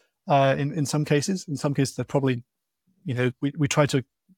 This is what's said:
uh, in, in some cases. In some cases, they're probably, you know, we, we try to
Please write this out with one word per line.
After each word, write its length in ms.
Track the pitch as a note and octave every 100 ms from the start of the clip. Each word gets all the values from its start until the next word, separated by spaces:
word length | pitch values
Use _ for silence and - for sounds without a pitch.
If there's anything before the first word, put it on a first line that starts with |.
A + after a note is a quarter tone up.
| _ _ -
uh, 260 | C#3+ C3+ C#3+
in, 140 | C#3+
in 120 | D#3+
some 200 | C#3 D3+
cases. 420 | D3 D3 C#3 F#3+ -
In 80 | C#3
some 160 | D3
cases, 220 | C#3 C3+
they're 100 | -
probably, 380 | B2 D3 C3+ B2 - _ _ _ _ _
you 100 | -
know, 160 | B2 B2 -
we, 120 | C#3+ -
we 120 | C#3+
try 180 | - D3
to 180 | C#3 - _ _